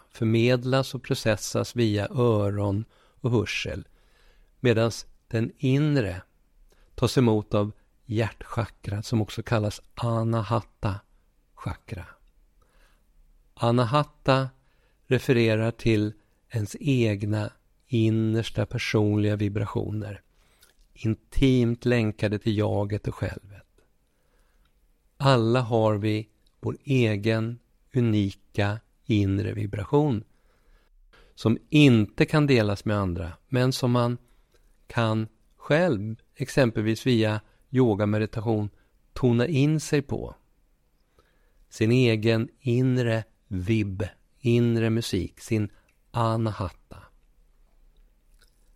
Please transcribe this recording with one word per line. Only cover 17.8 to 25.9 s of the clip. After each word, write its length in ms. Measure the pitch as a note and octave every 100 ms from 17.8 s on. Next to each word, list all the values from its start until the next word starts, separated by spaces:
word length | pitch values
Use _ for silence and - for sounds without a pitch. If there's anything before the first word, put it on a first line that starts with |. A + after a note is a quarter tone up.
| -
innersta 800 | A#2 A2 A2 A2 A2 A2+ - A2
personliga 720 | A#2+ - A2+ G#2 G#2 G#2 G#2
vibrationer, 840 | G#2 G#2 G2+ G#2+ G2+ G#2 G2+ G2+ _ _ _ _ _ _ _
intimt 920 | - A2 A2 _ - C3+ B2+ A#2 A#2+ B2
länkade 540 | A#2+ G#2+ - G#2+ G#2
till 180 | - G#2
jaget 500 | G#2 G2+ G2+ G#2 -
och 80 | -
självet. 520 | - - G2 F#2+ - _ _ _ _ _ _ _ _ _ _ _ _ _ _ -
Alla 440 | C3+ B2+ A2+ B2
har 340 | A2+ A#2 A2